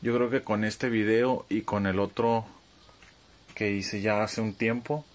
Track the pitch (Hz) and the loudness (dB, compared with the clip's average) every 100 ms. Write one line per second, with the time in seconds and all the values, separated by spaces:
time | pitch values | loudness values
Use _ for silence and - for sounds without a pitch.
0 | 117 120 123 127 - 107 107 - 127 113 | 0 2 2 0 0 0 0 0 0 2
1 | 107 113 123 127 - 98 - 104 98 95 | 4 4 4 0 0 -4 0 0 0 0
2 | 101 - 117 117 113 - - - - - | 0 0 2 2 -2 -14 -20 -20 -20 -20
3 | - - - - - - 107 101 95 104 | -20 -20 -20 -20 -20 -4 -2 -2 -4 -4
4 | 104 104 107 - 110 98 113 120 120 151 | 0 0 0 -2 -4 -2 -2 -2 -4 -8
5 | - | -8